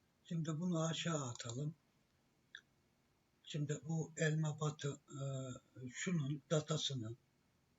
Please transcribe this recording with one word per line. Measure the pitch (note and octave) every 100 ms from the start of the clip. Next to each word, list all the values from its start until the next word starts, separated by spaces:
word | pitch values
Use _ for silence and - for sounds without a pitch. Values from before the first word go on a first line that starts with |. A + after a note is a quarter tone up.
| _ _ -
Şimdi | E3+ D#3 D3+
bunu | F3+ E3
aşağı | D#3+ - E3 D#3 C3
atalım. | A#2+ A#2+ A#2+ D3+ - _ _ _ _ _ _ _ - - _ _ _ _ _ _ _
Şimdi | - D#3 D3 D3+
bu | D#3 D#3+ D3+ -
elma | D#3 D#3 D#3 D3
batı, | D3+ D3 C#3+ C3 -
e, | C3+ C#3 C3+ C3 B2 - - B2+
şunun | - - F3 C3+ D3 -
datasını | D#3 - D#3 - C3+ A2 A#2+ _ _ _ _ _